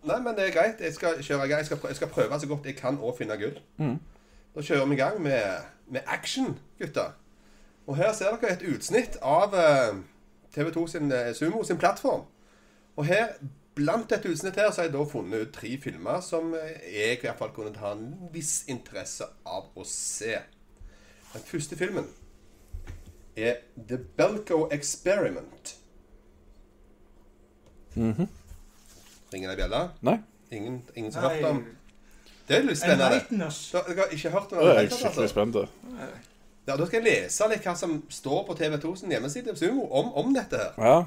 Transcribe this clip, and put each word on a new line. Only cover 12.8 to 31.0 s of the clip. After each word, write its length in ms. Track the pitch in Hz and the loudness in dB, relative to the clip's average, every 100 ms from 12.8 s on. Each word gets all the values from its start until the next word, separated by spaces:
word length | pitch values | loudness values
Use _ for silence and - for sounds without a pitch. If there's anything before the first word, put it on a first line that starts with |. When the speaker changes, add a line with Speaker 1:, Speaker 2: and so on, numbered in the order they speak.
| _ - | _ -4
Speaker 1:
Og 120 | 147 | 2
her, 260 | 196 226 - 139 - _ - | 4 2 -4 -14 -16 _ -2
blant 320 | 147 220 220 | 2 2 0
dette 180 | 208 196 | -2 0
utsnittet 300 | 160 190 185 | -4 -2 2
her, 80 | 208 | 2
så 120 | 180 | 2
har 60 | 165 | -2
jeg 80 | 143 | 0
da 80 | 147 | -2
funnet 320 | 131 90 110 | -2 -2 -4
ut 100 | 113 - | -4 -8
tre 180 | 110 131 | -8 -8
filmer 400 | 123 80 92 160 | -8 -8 -4 -4
som, 300 | 180 165 165 | -2 -4 -2
eh, 220 | 165 156 160 85 | -6 -8 -12 -8
jeg 260 | 104 110 123 | -2 0 0
i 60 | 120 | -4
hvert 140 | 107 | -4
fall 100 | 110 - | -8 -6
kunne 200 | 107 104 | -10 -6
ha 100 | 104 104 | -6 -6
en 180 | 117 185 180 | -10 -12 -12
viss 300 | 160 147 - - | -8 -4 -4 -4
interesse 560 | 123 - - - - - - | -10 -8 -12 -10 -10 -12 -12
av 280 | 82 92 - - | -8 -8 -10 -14
å 80 | |
se. 540 | 92 - - - 110 107 - - - - - - - - - 113 | -10 -6 -6 -4 -4 -4 -6 -20 -20 -20 -20 -20 -20 -20 -18 -16
Den 80 | |
første 320 | - 165 147 147 | -8 -6 -6 -4
filmen 300 | 180 185 - - - - - - - - - - - - - - | -2 -2 -6 -14 -20 -20 -20 -20 -14 -14 -12 -14 -16 -20 -16 -2
er 220 | 113 120 - - 107 | 0 0 -6 -20 -8
The 100 | 123 - - | -8 -6 2
Belko 520 | 175 208 - 165 156 | 2 2 0 0 2
Experiment. 1000 | 143 - - - 294 170 131 - - - - - - - - - - - - - _ - - - - - _ _ _ - - - | -2 -4 -4 0 2 2 -2 -12 -16 -18 -18 -20 -20 -20 -20 -20 -20 -20 -20 -20 _ -20 -20 -20 -20 -20 _ _ _ -20 -20 -10
Speaker 2:
Mhm. 340 | - 113 107 185 - - - - - - - - - - | -2 0 0 -2 -4 -20 -20 -20 -20 -20 -20 -20 -20 -14
Speaker 1:
Ringer 180 | 95 92 | -8 -6
det 60 | 95 | -2
i 40 | |
bjella? 220 | 92 117 175 - | 0 0 -2 -2
Speaker 2:
Nei. 140 | 120 220 - _ _ | 0 0 -2 _ _
Speaker 1:
Ingen, 320 | 113 110 127 123 | -8 -8 -8 -12
ingen 180 | - | -10